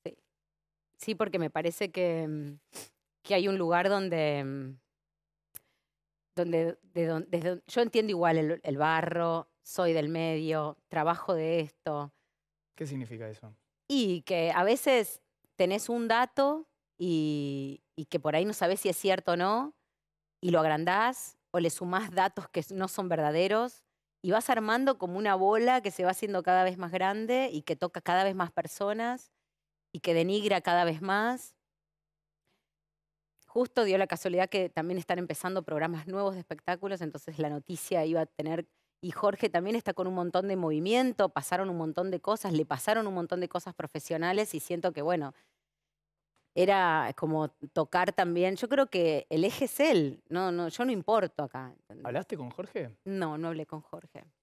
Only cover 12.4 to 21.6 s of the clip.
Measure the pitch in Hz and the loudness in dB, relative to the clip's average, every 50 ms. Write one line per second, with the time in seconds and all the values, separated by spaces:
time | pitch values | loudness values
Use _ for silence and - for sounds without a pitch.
12.4 | _ _ _ _ _ _ _ - 160 143 139 135 127 113 123 110 113 110 110 - | _ _ _ _ _ _ _ -12 -10 -8 -8 -8 -8 -10 -12 -12 -12 -12 -14 -16
13.4 | - 113 107 _ _ _ _ _ _ _ 277 277 240 196 180 170 - - 190 170 | -18 -20 -20 _ _ _ _ _ _ _ 0 0 2 2 0 -2 -2 -2 0 0
14.4 | 165 165 165 175 180 196 226 269 - 302 262 240 214 - - - _ _ _ _ | 2 2 4 4 4 4 4 4 4 4 4 4 4 0 -4 -14 _ _ _ _
15.4 | _ _ _ - 185 175 190 214 - - 233 240 233 226 226 233 254 247 _ - | _ _ _ 0 2 2 2 0 -2 -2 -2 -2 0 2 2 2 2 0 _ 2
16.4 | 277 277 294 311 320 _ _ _ _ _ _ _ 175 180 170 160 151 151 151 147 | 2 2 2 0 -6 _ _ _ _ _ _ _ -2 0 0 0 0 0 -2 -2
17.4 | 143 139 139 139 139 139 139 - _ _ _ - 151 _ - - 135 151 147 160 | -2 -4 -4 -6 -6 -8 -10 -14 _ _ _ -14 -12 _ -6 -2 -2 0 2 2
18.4 | 180 208 208 - 190 170 190 196 - 202 175 - - 202 190 185 - - 175 175 | 0 0 -2 0 0 0 0 0 0 -2 -2 0 2 2 2 2 2 0 0 2
19.4 | 175 190 208 233 262 294 - _ _ _ _ _ _ _ _ _ _ _ _ _ | 2 2 2 0 -2 -6 -10 _ _ _ _ _ _ _ _ _ _ _ _ _
20.4 | - 180 170 165 156 160 151 151 160 175 180 196 220 240 254 - - - - _ | -2 2 4 4 4 4 2 2 2 2 2 2 2 2 0 -4 -10 -16 -16 _
21.4 | _ _ _ 175 | _ _ _ 0